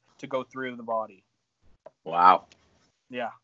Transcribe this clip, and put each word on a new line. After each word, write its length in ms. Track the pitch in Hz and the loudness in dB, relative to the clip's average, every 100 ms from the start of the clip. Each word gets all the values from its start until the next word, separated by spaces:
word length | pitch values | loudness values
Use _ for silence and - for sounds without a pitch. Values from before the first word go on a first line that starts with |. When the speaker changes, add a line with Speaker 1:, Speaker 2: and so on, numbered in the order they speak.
| _ - | _ -18
Speaker 1:
to 80 | 135 | -8
go 160 | 131 | -8
through 340 | 127 131 127 120 | -8 -10 -10 -10
the 60 | |
body. 400 | 117 113 107 95 _ _ _ _ - - - - | -6 -6 -6 -14 _ _ _ _ -20 -20 -20 -18
Speaker 2:
Wow. 420 | 80 85 90 87 - - _ _ _ _ _ | -6 4 6 6 0 -20 _ _ _ _ _
Speaker 1:
Yeah. 200 | 123 113 - | -10 -10 -12